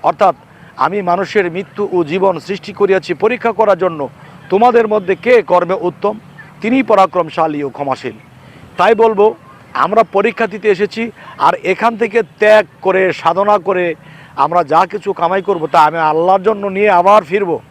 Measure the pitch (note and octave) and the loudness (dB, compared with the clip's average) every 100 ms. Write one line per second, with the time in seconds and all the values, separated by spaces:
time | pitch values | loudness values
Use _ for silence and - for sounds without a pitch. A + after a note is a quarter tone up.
0 | D3+ E3 G3 D3+ - - - - C#3 G3+ | -4 0 0 0 -12 -20 -20 -4 -2 -2
1 | F3+ F3 F#3 G#3+ F3 E3 G3+ - G#3 F3+ | -2 -2 0 -2 -2 -4 -10 -8 -4 -2
2 | D#3 F#3 F#3+ E3+ - F#3+ F3+ G3 G3+ F#3+ | -2 0 0 -2 -8 -10 -10 -2 0 0
3 | D#3+ D#3+ G#3+ A#3+ A#3 G3 G#3+ F#3 F#3 D#3+ | -2 -2 -2 -2 -4 0 2 2 0 -4
4 | C3 - - - - F#3+ A#3+ A#3 A3 G#3+ | -10 -12 -20 -20 -4 2 4 4 2 -2
5 | F3+ F3 A3+ B3 F3 F3+ F3 F#3 F3 - | -2 -4 2 2 4 0 0 -2 -4 -4
6 | G3+ G#3+ - - - - A3 C4 A3+ G3+ | -6 -6 -16 -20 -20 -8 -2 -2 2 2
7 | F#3+ F3+ D#3+ F3 D#3+ D3 C#3+ A#2+ C#3+ B2+ | 2 0 -4 -2 -4 -2 -8 -8 -6 -6
8 | B2+ G#2 - - - - - - F#3 A3 | -8 -12 -20 -20 -20 -20 -18 0 2 4
9 | A3+ G#3 G#3+ A#3 - - - B2+ D3+ G3+ | 2 4 0 0 -18 -20 -14 -4 0 2
10 | A3 - G#3+ - A3+ G3+ G#3+ F#3 G3+ - | 0 0 -2 -2 -6 -2 -2 0 -2 -4
11 | A#3 - - - C#3 - D#3+ F#3 A3 A3+ | -8 -10 -20 -2 0 0 -2 -2 -2 -2
12 | A3+ A3+ F#3 - G#3+ G#3+ F3 - F#3+ F#3+ | -2 -2 -4 0 4 4 2 -6 -2 0
13 | F#3+ D3+ E3 F3 G3+ G#3 F3+ F3+ F3 D#3 | 0 -2 -2 0 0 0 0 -2 -4 -6
14 | - - - - C#3+ F3 D3+ D#3 F#3 G3+ | -14 -20 -18 -2 0 0 2 2 0 -4
15 | G3+ F#3 E3 F#3+ F#3+ F3+ D#3 E3+ D3+ E3 | -6 -4 -2 -2 -2 -4 0 2 2 2
16 | D#3 D#3 F3 F#3+ F#3+ G#3+ G3+ F#3+ G#3 F3 | 0 0 2 2 0 -2 -6 0 2 4
17 | F3+ G#3 D3+ G3 F#3+ D3+ - | 6 4 2 -4 -2 -6 -8